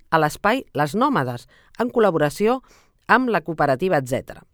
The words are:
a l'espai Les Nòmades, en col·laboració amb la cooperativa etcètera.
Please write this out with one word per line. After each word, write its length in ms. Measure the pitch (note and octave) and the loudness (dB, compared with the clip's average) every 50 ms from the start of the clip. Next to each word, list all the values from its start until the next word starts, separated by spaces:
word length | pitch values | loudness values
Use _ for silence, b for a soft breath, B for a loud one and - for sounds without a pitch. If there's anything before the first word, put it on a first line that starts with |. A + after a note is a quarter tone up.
| - _ | -4 _
a 80 | - | 0
l'espai 480 | D#3+ D3+ D3+ - - - G3+ B3 C4+ - - - | 2 2 0 -2 -2 0 0 0 0 -4 -6 -2
Les 220 | C3+ D3+ C#3 D3+ | -2 -2 -2 0
Nòmades, 480 | G#3+ C4 D4+ B3+ D#3+ C3 B2+ A#2+ A#2+ - b b b b b b - | 0 0 0 0 0 -2 -2 -6 -10 -12 b b b b b b -4
en 80 | A#3 B3 | -4 -2
col·laboració 720 | - A#3+ G#3+ G3 D#3+ D#3 D3 C#3+ - - G#3 A3 B3+ C4 b b b b b b b b b - | 2 2 2 2 2 2 0 -2 0 0 0 0 0 -2 b b b b b b b b b 2
amb 220 | G#3 B3 C4 A#3+ G#3 | 2 2 2 0 -2
la 80 | E3+ | -2
cooperativa 560 | - E3+ D#3+ D#3+ D3 C#3 C3+ B2 F#3 F#3+ E3+ | -2 -4 -2 0 2 2 2 0 0 0 0
etcètera. 460 | C#3+ C3 B2 C3 A2 - - - - - _ | 0 0 -2 -4 -6 -6 -8 -16 -20 -20 _